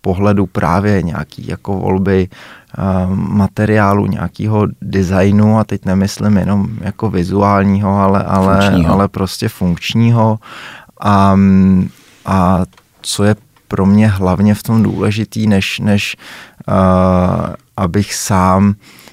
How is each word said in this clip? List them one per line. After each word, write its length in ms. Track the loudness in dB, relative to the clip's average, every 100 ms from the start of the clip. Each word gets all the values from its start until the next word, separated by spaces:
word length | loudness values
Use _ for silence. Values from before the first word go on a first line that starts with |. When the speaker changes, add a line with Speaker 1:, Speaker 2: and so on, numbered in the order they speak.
Speaker 1:
pohledu 440 | -4 -2 0 0 -2
právě 580 | -2 -2 0 0 0
nějaký 440 | -2 -6 -10 -12 -12
jako 260 | -10 -8 -6
volby, 480 | -2 -2 0 0 0 -6 -20 -20 _ -6
eh, 40 | -2 -2 -2 -2
materiálu, 920 | -2 0 0 0 0 2 2 0 0
nějakýho 600 | -4 -6 -6 -2 0 -2 -4
designu, 800 | -6 -2 0 2 2 4 4 2
a 40 |
teď 220 | 0 -4 -2
nemyslím 520 | 0 -2 -2 0 0
jenom 300 | 0 -2 -2 -6
jako 280 | -10 -6 -4
vizuálního, 880 | -2 -2 0 2 2 2 2 0 0
ale, 240 | 2 0
ale, 380 | 0 0 2 2
Speaker 2:
Funkčního. 320 | 2 2 2
Speaker 1:
ale 140 | 0 0
prostě 420 | -2 -6 -4 -8
funkčního. 920 | -4 -4 -4 -2 0 2 2 2 -2 -8 -20 -20 -20 -20 -6
A, 340 | 0 2 4 4 4 4 4 2 0 -8 -20 _ -4
a 340 | 0 2 0 -2 _ _ _
co 220 | -8 -2
je 120 | 0 0 _ _ -8
pro 180 | 0 2
mě 220 | 4 4
hlavně 460 | 2 0 2 2 0
v 80 |
tom 200 | 0 0
důležitý, 640 | 0 0 -2 -4 -6 -2 0
než, 320 | 0 0 -4
než, 380 | 0 0 -2 -10 -18 -20 -20 -14 -2
eh, 840 | 2 2 4 2 2 0 -2 -6 -10 _ -6
abych 360 | -2 -2 -2
sám 600 | -6 -2 0 2 2 2 0 -8 -20 -20